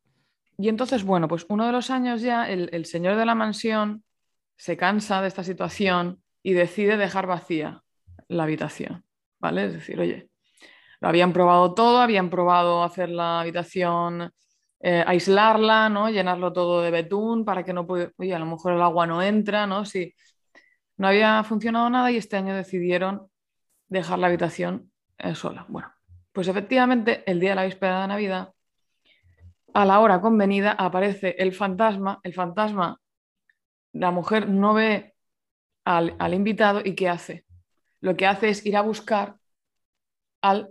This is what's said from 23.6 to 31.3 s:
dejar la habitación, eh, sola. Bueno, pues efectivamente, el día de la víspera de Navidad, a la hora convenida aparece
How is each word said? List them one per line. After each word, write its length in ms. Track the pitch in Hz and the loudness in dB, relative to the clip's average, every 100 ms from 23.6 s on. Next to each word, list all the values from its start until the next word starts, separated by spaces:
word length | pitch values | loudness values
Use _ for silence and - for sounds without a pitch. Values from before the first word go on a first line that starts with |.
| _ _ _ | _ _ _
dejar 300 | 185 165 180 | -4 -2 0
la 80 | 180 | 2
habitación, 640 | 175 170 - 175 190 - _ _ - | 2 -2 -4 -6 -6 -12 _ _ -12
eh, 180 | - 160 | -8 -8
sola. 300 | - - - | -8 -12 -12
Bueno, 240 | - - _ _ - _ | -14 -14 _ _ -20 _
pues 160 | - 180 | -6 -4
efectivamente, 760 | 190 202 254 247 254 220 226 - | -4 0 2 4 2 0 -2 -2
el 100 | 175 | 0
día 80 | 196 | 0
de 60 | 190 | 0
la 100 | 190 | -2
víspera 360 | 185 190 185 | -2 -2 -2
de 60 | 196 | -4
Navidad, 460 | 202 202 185 185 _ _ _ _ _ _ _ _ _ - - _ 202 | -4 -4 -6 -8 _ _ _ _ _ _ _ _ _ -20 -20 _ 2
a 100 | 202 | 6
la 140 | 202 | 6
hora 220 | 220 180 | 6 4
convenida 500 | 214 220 196 196 208 | 4 2 2 2 0
aparece 640 | 208 185 185 202 202 190 | 0 -2 0 -2 -2 -4